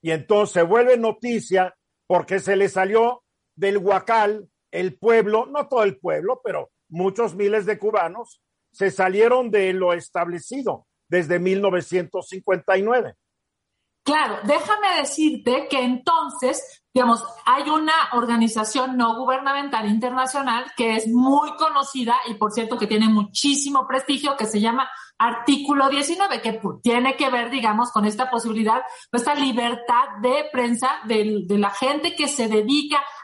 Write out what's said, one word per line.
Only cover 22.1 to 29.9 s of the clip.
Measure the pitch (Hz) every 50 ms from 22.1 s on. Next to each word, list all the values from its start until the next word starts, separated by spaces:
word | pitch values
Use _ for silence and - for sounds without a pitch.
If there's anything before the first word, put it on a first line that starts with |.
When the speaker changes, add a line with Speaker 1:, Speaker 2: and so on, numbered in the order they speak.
| 240 262 -
Speaker 2:
y, | 233 208
por | - 214 208
cierto, | 208 233 226 220 247
que | 233 214 202
tiene | 220 214 220 220
muchísimo | 214 214 202 - - - - 285 277 285 277 277 277 262 254
prestigio, | - 254 262 - - 277 240 294 285 277
que | 277 220
se | 208 214 208
llama | 220 233 240 269 254 - - - - - _
Artículo | - 226 240 - - - 277 277 285 277 294 285 277 262 262
diecinueve, | 285 285 277 330 339 370 403 392 262 220
que | - 226 214 220
pu-, | 196 185 - -
tiene | - 233 233 247 254 262 262
que | - 285 262
ver, | 254 240 233 233
digamos, | 269 254 226 220 214 226 240 240
con | - 214 208
esta | 214 208 220 262 -
posibilidad, | 240 226 233 226 214 226 220 214 - 262 - - - - - -
esta | - 240 240 302 294
libertad | 285 277 262 220 247 240 240 247 240 - -